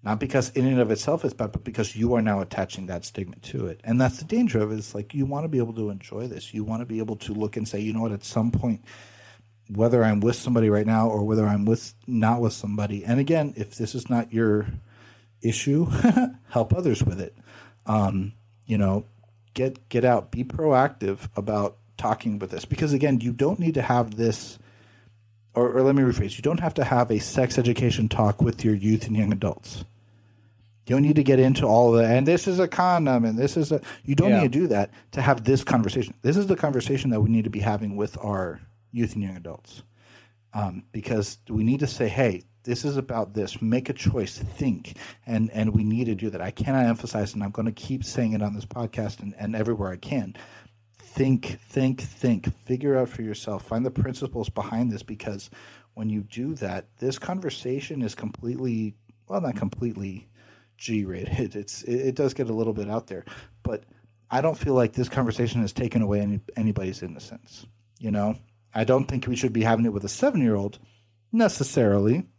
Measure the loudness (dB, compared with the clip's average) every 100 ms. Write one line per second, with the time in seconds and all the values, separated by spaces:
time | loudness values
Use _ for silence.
0 | -4 -4 0 0 0 0 2 4 2 2
1 | 0 -2 -2 -4 -6 -6 -8 -4 -4 -2
2 | 0 2 2 0 -2 -4 -6 -6 -10 -10
3 | -10 -10 -10 -12 -10 -8 -6 -8 -2 2
4 | 2 0 -4 0 2 2 0 -4 -8 -10
5 | -8 -4 -4 -4 -2 -2 -2 -2 -6 -6
6 | -10 -10 -10 -10 -10 -8 -6 -6 -6 -6
7 | -6 -8 -8 -4 -4 -4 -6 -4 -4 -2
8 | -2 -4 -4 0 0 0 0 -2 -4 -20
9 | -20 -20 -20 -20 _ _ _ 2 4 6
10 | 6 4 2 0 0 2 4 4 4 4
11 | 4 2 2 2 4 2 2 0 -2 -18
12 | -4 2 4 4 2 -2 -6 -4 -4 -4
13 | 0 0 4 2 0 -4 -10 -6 -6 -6
14 | -2 -2 0 2 2 2 0 -8 -14 _
15 | -20 -20 _ _ -2 -2 0 2 2 2
16 | 4 4 2 -4 _ 0 2 2 2 2
17 | 0 -2 -8 -12 -20 -20 -20 _ -2 2
18 | 2 0 -4 -8 _ _ -4 0 2 0
19 | -4 _ _ _ _ -4 -4 -4 _ 2
20 | 4 2 0 -6 -6 0 4 4 4 0
21 | -4 -4 -6 -8 -2 0 -2 -4 _ -6
22 | -2 -2 -2 -4 -6 -8 -6 -2 0 2
23 | 4 2 0 0 0 2 0 0 2 2
24 | 2 0 0 0 -6 -16 -20 _ _ _
25 | _ _ _ _ _ 0 2 4 4 4
26 | 4 2 -2 -2 -2 0 -2 -2 2 2
27 | 2 0 0 0 0 2 2 2 2 2
28 | 0 2 2 4 0 0 0 2 2 0
29 | 0 -2 0 0 -2 -6 -12 -16 -16 _
30 | _ _ _ _ _ _ _ _ -2 2
31 | 6 6 6 6 6 4 6 8 8 8
32 | 6 6 6 2 2 0 0 2 2 4
33 | 4 4 2 2 0 0 0 0 -4 -16
34 | -2 2 6 6 4 2 2 2 0 -4
35 | _ -2 2 2 4 2 4 2 2 -2
36 | -4 -4 0 2 2 2 2 0 0 -2
37 | 0 2 4 2 0 -2 -2 -2 -4 -4
38 | -4 -4 -6 -4 -4 -8 -18 _ _ -4
39 | -4 -2 -6 -8 -14 -16 -18 -20 -20 _
40 | _ -20 _ _ _ -6 -6 -6 -12 -12
41 | -2 -2 -2 -6 -6 0 2 2 0 0
42 | -2 2 2 0 -8 _ -6 -4 -2 -2
43 | -4 -4 -4 -4 -6 -2 0 0 -2 -2
44 | -2 0 -4 -6 -10 -4 -2 -2 -6 -18
45 | -18 -18 -6 -2 -2 0 2 2 2 0
46 | 0 -2 -6 -6 -8 -6 -2 2 2 2
47 | -2 -4 -4 -4 -6 -4 -4 -4 -8 -6
48 | -4 -2 -2 0 -2 -4 -10 -8 -8 -6
49 | -8 -8 -14 -10 -6 -4 -2 -2 -4 -8
50 | -6 -6 -6 -12 -20 -20 -20 _ _ _
51 | -14 -2 2 2 0 -10 -6 -2 0 -2
52 | -8 -4 0 0 -2 -8 -6 -4 0 0
53 | 0 -4 -8 -8 -8 -8 -4 -2 -2 -2
54 | -4 -4 -8 -6 -6 -6 -6 -2 -2 -4
55 | -10 -12 -10 -10 -12 -20 -20 -20 _ -8
56 | -4 -4 -6 -8 -8 -6 -6 -8 -10 _
57 | -6 -4 -6 -6 -6 -8 -6 -6 -6 -6
58 | -6 -6 -10 -8 -8 -4 -4 -2 -4 -8
59 | _ _ _ -4 -4 -4 -6 -4 -6 -6
60 | -8 -10 -16 _ _ _ _ _ -4 -4
61 | -2 -6 -4 -2 -4 -6 -12 -12 -4 -2
62 | 0 0 0 0 -4 0 -2 -2 -4 -6
63 | -6 -14 -14 -20 -20 _ -6 -6 -8 _
64 | _ _ _ 0 0 0 0 2 2 0
65 | -4 -2 -2 0 -2 0 -2 -2 -2 0
66 | 0 0 0 -2 -6 -2 -2 0 -4 -6
67 | -10 -12 -16 -20 _ -20 -20 _ _ _
68 | -4 0 0 -2 -10 _ _ -4 2 2
69 | 2 -4 -4 -2 -2 2 2 4 2 0
70 | -6 0 0 2 2 2 -2 -8 -20 _
71 | _ _ _ 2 2 2 -2 2 4 4
72 | 4 2 -2